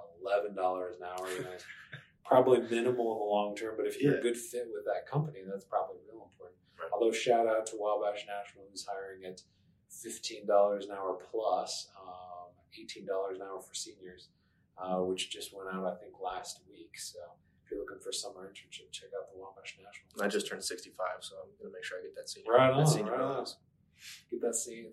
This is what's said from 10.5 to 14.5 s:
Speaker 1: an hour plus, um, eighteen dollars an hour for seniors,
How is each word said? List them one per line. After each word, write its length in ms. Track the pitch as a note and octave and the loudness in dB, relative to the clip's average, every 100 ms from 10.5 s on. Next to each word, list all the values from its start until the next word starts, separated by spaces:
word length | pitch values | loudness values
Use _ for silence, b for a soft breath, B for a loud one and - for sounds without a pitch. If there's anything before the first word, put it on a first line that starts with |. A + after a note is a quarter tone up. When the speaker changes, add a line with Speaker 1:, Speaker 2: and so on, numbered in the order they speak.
| G2+ G2+ G2+ G2+ | 8 8 4 -4
Speaker 1:
an 60 | |
hour 280 | G2 F#2+ F2+ | -4 -4 -4
plus, 720 | - A2 G#2 F#2 - - - F#2+ | -4 -2 2 2 0 -6 -8 -16
um, 480 | F#2+ F2+ F2+ F2+ F2 F2 _ A2 | -14 -14 -14 -14 -16 -20 _ -16
eighteen 240 | A2 G#2+ | -14 -10
dollars 320 | G2 F#2+ G2 F#2 | -4 -2 -2 -6
an 60 | |
hour 160 | G2 F#2 | -8 -10
for 140 | - | -10
seniors, 540 | - E2+ F2+ F#2 F2+ - _ _ | -10 -10 -12 -18 -18 -20 _ _